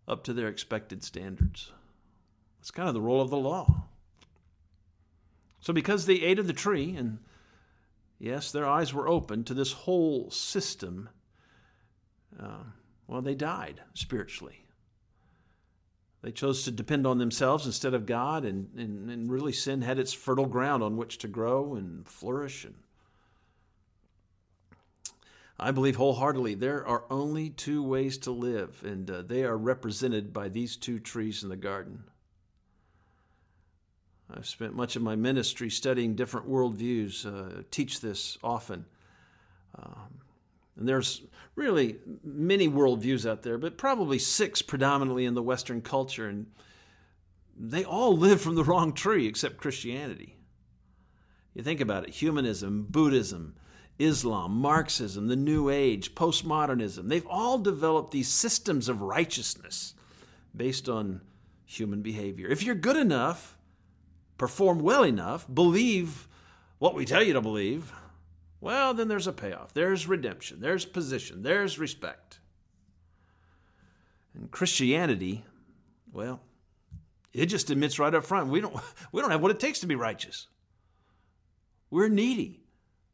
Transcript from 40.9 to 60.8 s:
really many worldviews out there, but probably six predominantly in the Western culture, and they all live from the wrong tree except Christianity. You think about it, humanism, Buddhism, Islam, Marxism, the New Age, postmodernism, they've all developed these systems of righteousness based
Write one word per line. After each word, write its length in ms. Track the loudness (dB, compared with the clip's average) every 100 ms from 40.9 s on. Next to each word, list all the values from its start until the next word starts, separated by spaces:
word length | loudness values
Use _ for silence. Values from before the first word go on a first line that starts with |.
| 2 0 -4 -10 -20 -12 -2
really 420 | 2 4 2 0 -12 -14
many 460 | -10 -2 2 4 4
worldviews 600 | 6 6 6 2 0 0
out 120 | -2
there, 160 | -2 -4
but 200 | -4 -2
probably 400 | 0 2 2 0
six 440 | 2 2 0 0
predominantly 640 | -2 2 2 4 2 0 0
in 80 |
the 100 | 0
Western 380 | 0 -2 -2 -6
culture, 480 | -2 -2 -2 -4 -6
and 160 | -6 -8 -16 -20 -20 -20 _ _ _ _ _ _ -14
they 260 | -6 -4
all 320 | -2 2 6 8
live 240 | 8 8
from 160 | 6 2
the 80 |
wrong 300 | 4 4 4
tree 340 | 2 2 2 2
except 300 | -2 -4 -4
Christianity. 800 | -6 -6 -6 -8 -8 -12 -16 -20 -20 _ _ _ _ _ _ _ _ _ _
You 100 | -10
think 180 | -4 -2
about 260 | -2 -2 -6
it, 40 |
humanism, 760 | -2 0 2 0 -2 -2 -4 0
Buddhism, 680 | 4 6 4 2 -4 -10 -14 -20 -20 -14 0
Islam, 540 | 2 2 2 0 0
Marxism, 760 | 2 4 4 2 -2 -4 -2 0
the 80 | 2
New 340 | 2 4 4
Age, 460 | 4 4 2 -2 0
postmodernism, 960 | 2 2 0 2 2 2 -2 -4 -2
they've 180 | -2 0
all 300 | 0 2 2
developed 540 | 2 2 4 4 2
these 180 | -2 0
systems 580 | 2 2 0 2 0 0
of 140 | -2
righteousness 920 | 0 0 0 -2 -4 -8 -10 -10 -10 -14 -20 -20 -20 -20 -14 -4
based 320 | -2 -2